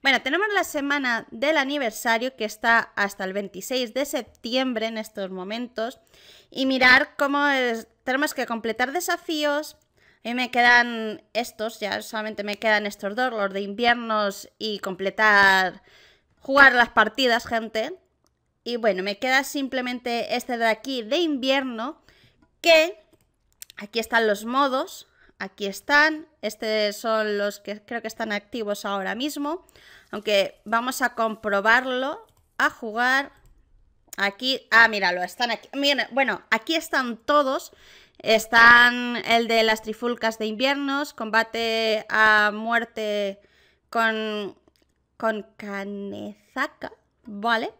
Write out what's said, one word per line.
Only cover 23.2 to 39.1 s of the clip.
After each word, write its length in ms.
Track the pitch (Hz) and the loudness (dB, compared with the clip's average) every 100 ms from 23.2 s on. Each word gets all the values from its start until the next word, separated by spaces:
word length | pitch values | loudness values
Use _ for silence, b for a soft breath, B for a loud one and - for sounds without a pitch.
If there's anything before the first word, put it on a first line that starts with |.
| _ _ _ _ - - | _ _ _ _ -20 -18
aquí 200 | 208 226 | -8 -6
están 300 | 220 233 220 | 0 2 2
los 180 | 202 220 | 0 -2
modos, 600 | 254 285 254 359 - - b b _ | 0 0 0 -4 -12 -20 b b _
aquí 260 | 190 _ 196 | -14 _ -8
están, 600 | 190 - 294 302 311 320 _ | -8 2 4 4 0 -12 _
estos 540 | 214 - 220 214 208 202 | -8 -6 -2 0 0 -2
son 420 | 233 220 214 202 | -2 0 0 -2
los 200 | 208 - | -4 -6
que 240 | - 208 | -12 -14
creo 200 | - 233 | -10 -10
que 40 | 220 | -10
están 240 | - 220 | -8 -6
activos 540 | 202 _ 247 208 202 208 | -6 _ -8 -6 -6 -4
ahora 300 | 196 190 202 | -4 -4 -6
mismo, 500 | 294 285 285 349 b b b b b | -6 -6 -6 -6 b b b b b
aunque 500 | - - - 285 - - | -8 2 2 2 -6 -4
vamos 360 | 226 247 262 | -2 -2 -2
a 140 | 247 - | -4 0
comprobarlo, 1120 | 226 220 208 202 208 240 262 254 269 392 440 _ _ - | -4 -2 -2 0 4 2 2 -4 -4 -8 -16 _ _ -2
a 100 | 285 | -2
jugar, 600 | - 226 214 247 269 277 _ _ _ _ _ _ _ _ - | -2 -10 -2 0 0 -2 _ _ _ _ _ _ _ _ -4
aquí, 500 | 196 196 254 269 _ | -4 -2 -4 -4 _
ah, 180 | 226 226 | 6 6
míralo, 360 | 214 190 180 | 4 0 0
están 260 | 180 - 240 | -6 -4 -4
aquí, 180 | 220 - | -4 -8
miren, 320 | 277 285 269 220 | -2 0 0 -2
bueno, 320 | 247 254 196 _ | 0 0 -2 _
aquí 240 | 220 - 320 | -2 0 -4
están 420 | 311 302 247 226 | 0 -2 -2 -6
todos. 540 | - 294 269 294 - b b b b _ | 2 2 2 -2 -8 b b b b _
Están 920 | - 220 - 233 233 240 240 240 247 | 2 2 4 8 10 10 8 4 -4